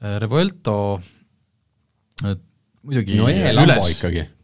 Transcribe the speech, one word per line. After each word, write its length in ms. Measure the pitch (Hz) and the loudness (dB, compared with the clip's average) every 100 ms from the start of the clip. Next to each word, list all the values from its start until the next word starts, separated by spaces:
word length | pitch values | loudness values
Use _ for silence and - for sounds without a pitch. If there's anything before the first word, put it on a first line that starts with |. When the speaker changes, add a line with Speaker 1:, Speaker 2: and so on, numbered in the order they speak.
Speaker 1:
Äh, 160 | 104 104 | -8 -6
Revuelto, 560 | 107 139 190 - - 104 101 98 90 _ _ _ _ _ _ _ _ _ _ - | -2 -2 -2 -4 -4 -2 -2 -6 -10 _ _ _ _ _ _ _ _ _ _ -10
äh, 180 | 101 95 - _ _ _ | -6 -8 -10 _ _ _
muidugi 320 | 135 131 98 107 | -6 -4 0 2
Speaker 2:
No 100 | 117 | 2
ehe 240 | 185 160 | 2 2
Lambo 200 | 113 160 | 4 6
Speaker 1:
üles, 160 | 107 - | 6 2
Speaker 2:
ikkagi. 340 | - - 85 - _ | 0 -2 -4 -6 _